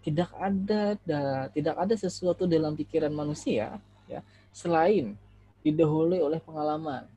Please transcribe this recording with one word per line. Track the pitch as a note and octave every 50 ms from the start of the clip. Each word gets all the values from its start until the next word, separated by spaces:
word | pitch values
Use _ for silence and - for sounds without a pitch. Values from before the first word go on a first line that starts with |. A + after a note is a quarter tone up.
| -
Tidak | E3 D3 D#3 F3+ - -
ada, | - F3 G3 G3 F#3+ F#3+ G3+ G#3+ G#3+ G#3 G3+ G#3 G#3 _
da-, | - D3+ D3 C#3+ C#3 C3+ C3+ C3+ C3+ -
tidak | D3+ D3 D#3+ D3+ -
ada | F3+ G3+ A3+
sesuatu | G#3 - F3+ - - - F3+ E3+ - F#3
dalam | F3+ E3 D#3+ D#3 D3+ D3+
pikiran | D3+ D3 - - D#3+ D#3 D3 D3+
manusia, | D3 D3 D3 D3+ - - C#4 F#3+ A2+ G#2+ C3 - G3+ - _ _ _ _ -
ya, | - - - - - - _ _
selain | _ - - F3 E3+ D#3+ D#3+ F#3 A3 F#3+ C3 G#2 G#2 - - - - - - - - _
didahului | - D#3 D3+ D#3+ E3 D3+ D3+ D#3 D#3+ E3+ F3+ F#3 D#3
oleh | C#3+ D#3+ D#3+
pengalaman. | - - D#3+ D#3 D3+ D3+ D3+ D#3 D#3+ D#3 C3+ A#2+ A#2 A2 -